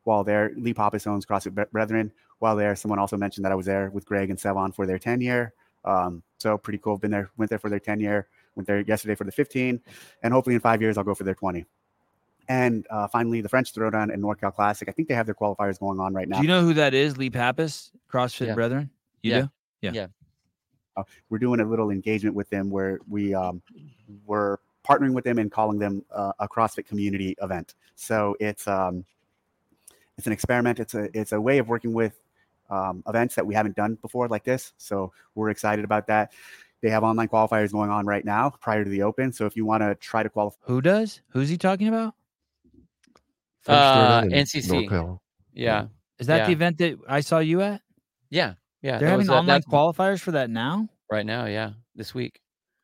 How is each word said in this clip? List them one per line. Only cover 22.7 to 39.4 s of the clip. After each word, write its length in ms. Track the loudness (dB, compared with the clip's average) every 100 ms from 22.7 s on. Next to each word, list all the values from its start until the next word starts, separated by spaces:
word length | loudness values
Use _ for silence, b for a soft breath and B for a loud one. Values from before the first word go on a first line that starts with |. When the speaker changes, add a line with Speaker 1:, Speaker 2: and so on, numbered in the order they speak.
| -2 -4 -6 -6
Speaker 1:
we, 240 | -4 -2
um, 300 | -2 -2 -6 -14 -20 -20 _ -20 -16 -4
we're 320 | 0 0 -2 _ _
partnering 300 | 2 4 4
with 80 | 0
them 160 | 0 0
and 140 | 0
calling 260 | 0 0 0
them, 260 | -2 -4 -6
uh, 220 | -6 -6 -4
a 80 | -4
CrossFit 360 | 0 -2 -2
community 520 | -8 -4 -2 -2 -4 -4
event. 360 | -6 -6 -8 _ _
So 420 | -16 -4 0 0 0
it's, 260 | -4 -4 -2
um, 380 | 0 -2 -4 -12 _ _ _ _ _ _ _ b b b -8
it's 80 | -4
an 60 |
experiment. 480 | -2 0 2 2 -2
It's 140 | -4
a, 220 | -6 -4 -4
it's 140 | -2
a 100 | 0
way 180 | 2 2
of 100 | 2
working 240 | -2 -2
with, 260 | 0 -2 -4 _ _ _ _ -6
um, 340 | -4 -4 -6 -2
events 300 | 0 0 0
that 100 | 0
we 80 |
haven't 220 | 0 0 0
done 180 | -2 -4
before 240 | -6 -4 -2
like 160 | -2
this. 300 | -2 -4 -4 -18
So 340 | -8 -6 -6 b b -4
we're 140 | -4
excited 340 | -2 0 0
about 240 | 0 -2 2
that. 240 | 0 0 B B B B _
They 100 | 0
have 140 | 2
online 240 | 2 2 2
qualifiers 420 | 2 4 2 2
going 200 | 0 0
on 140 | 0
right 200 | 0 -2
now 260 | 0 0 0
prior 320 | -2 -2 0
to 80 | 0
the 120 | 0
Open. 300 | 0 0 -4
So 140 | -2